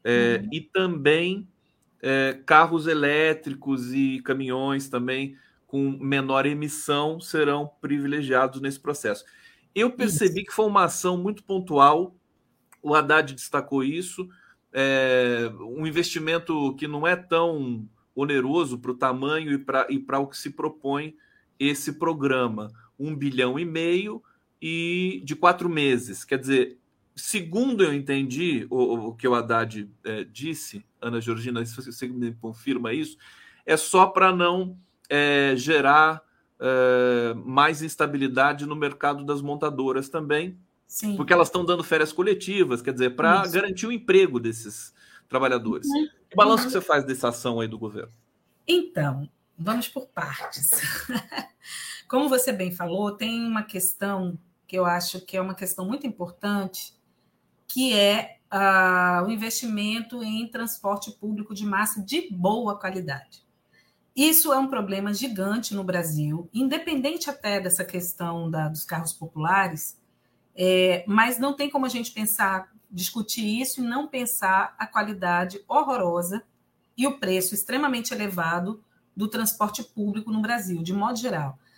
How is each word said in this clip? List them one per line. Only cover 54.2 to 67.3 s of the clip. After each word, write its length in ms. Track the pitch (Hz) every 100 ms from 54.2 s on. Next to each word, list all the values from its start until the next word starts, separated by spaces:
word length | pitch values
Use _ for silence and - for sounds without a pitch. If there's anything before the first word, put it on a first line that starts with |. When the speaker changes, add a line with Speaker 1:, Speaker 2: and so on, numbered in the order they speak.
| 180 160 - _ _
Speaker 2:
que 100 | 185
eu 80 | 175
acho 360 | 175 - 185
que 160 | - 190
é 40 |
uma 140 | 185 185
questão 300 | 185 - 185
muito 200 | 285 262
importante, 840 | - 175 - 202 202 185 - - _ _ _ _ _ _ _ -
que 260 | 254 262
é, 440 | 208 202 208 - - _
ah, 720 | 196 208 190 185 185 180 180 196
o 40 |
investimento 920 | 226 226 - 233 208 208 226 226 240
em 240 | 220 220 233
transporte 640 | 240 233 - 202 202 -
público 420 | - 214 208 208
de 120 | 202 208
massa 360 | 196 214 214
de 280 | 185 330 -
boa 460 | 180 185 233 220 202
qualidade. 640 | 190 190 156 131 - - _ _ _ _ _ _ _ 254
Isso 360 | 311 311 294
é 60 | 269
um 100 | 269
problema 460 | 240 196 196 202
gigante 640 | 202 262 196 196 226 - 202
no 80 |
Brasil, 640 | 185 175 165 151 147 160 180
independente 760 | 220 269 320 320 285 277 339
até 300 | 285